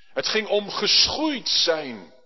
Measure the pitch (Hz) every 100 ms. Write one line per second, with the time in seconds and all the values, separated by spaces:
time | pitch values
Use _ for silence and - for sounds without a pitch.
0 | - 131 - 220 208 208 202 - 196 -
1 | - - 311 262 - - - 160 139 110
2 | 82 -